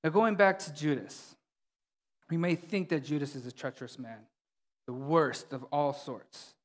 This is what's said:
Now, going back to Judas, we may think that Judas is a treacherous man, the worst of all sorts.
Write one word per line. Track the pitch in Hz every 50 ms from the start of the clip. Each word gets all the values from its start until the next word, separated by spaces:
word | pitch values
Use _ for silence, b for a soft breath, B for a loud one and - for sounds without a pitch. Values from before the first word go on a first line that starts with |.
| -
Now, | 160
going | 156 202 226 226 214
back | 185 202 190 190 190
to | - 160 143
Judas, | 147 147 151 143 123 95 - - - - - - _ _ _ _ _ _ _ _ _ _ _ _ _ _ _ _ _ _ -
we | 165
may | 165 170 180 170
think | 170 175 - 214 196 185 -
that | 170 151 131
Judas | 139 151 147 143 139 143
is | 135 120
a | 123
treacherous | 120 - - 135 123 - 131 117 - -
man, | 123 113 113 107 110 _ _ _ _ _ _ _ _ _ _ _ _
the | - 123
worst | 131 135 143 160 165 151 131 120 - - - 139
of | 131 123 -
all | 147 147 147 143 139
sorts. | 139 - - 123 104 - _ - - - - _ _